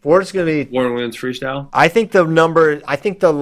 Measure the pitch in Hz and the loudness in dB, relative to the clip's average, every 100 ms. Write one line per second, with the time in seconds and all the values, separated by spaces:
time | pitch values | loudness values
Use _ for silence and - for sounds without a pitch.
0 | 143 175 185 190 170 151 123 127 127 120 | 4 2 2 -4 -2 -2 -4 -2 -2 -2
1 | 120 113 127 127 131 135 139 139 160 196 | -6 -6 -8 -8 -8 -8 -6 0 2 2
2 | 220 196 165 160 165 160 160 147 - - | 0 2 2 2 2 4 2 0 -6 -6
3 | 208 185 180 151 | -4 0 0 0